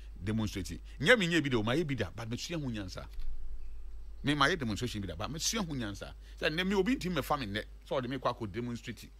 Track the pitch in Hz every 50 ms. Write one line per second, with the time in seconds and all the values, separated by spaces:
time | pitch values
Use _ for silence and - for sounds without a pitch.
0 | - - - - 87 98 107 110 107 101 - 98 87 - 82 82 - - - -
1 | - 175 247 233 185 165 175 165 143 143 123 113 104 110 123 160 180 147 139 110
2 | 107 85 - - 117 110 120 123 - - 170 165 147 131 117 107 95 90 - -
3 | - - - - - - - - - - - - - - - - - - - -
4 | - - - - - 135 147 147 139 143 185 175 131 110 104 95 123 120 - 104
5 | 98 90 80 78 104 101 135 165 - - - 226 202 165 151 131 117 101 101 95
6 | - - - - - - - - - 160 156 165 185 190 208 196 185 202 262 -
7 | - 180 180 147 127 - 151 143 127 98 98 107 - - - - - - 170 143
8 | 127 117 139 135 - 131 120 - 117 104 87 113 120 120 120 113 - - 113 -
9 | - - - -